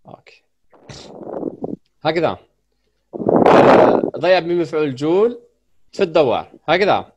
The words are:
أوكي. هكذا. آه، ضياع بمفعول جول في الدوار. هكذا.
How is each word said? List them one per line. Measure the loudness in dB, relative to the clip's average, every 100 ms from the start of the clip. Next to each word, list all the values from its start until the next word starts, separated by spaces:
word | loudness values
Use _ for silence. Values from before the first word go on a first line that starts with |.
| -20
أوكي. | -20 _ _ _ _ _ _ -20 -20 -20 -18 -14 -12 -12 -12 -14 -14 _ _
هكذا. | -4 -2 -4 -6 _ _ _ _ _ _ _ -4 2 4 6
آه، | 6 4 4 4 0 -4 -4
ضياع | 0 0
بمفعول | 0 -4 -2 -4 -4
جول | -4 -2 0 0 -4 _ _ _ _ _
في | -6
الدوار. | -2 0 0 -2 -6 -14 -4
هكذا. | -2 0 -2 -4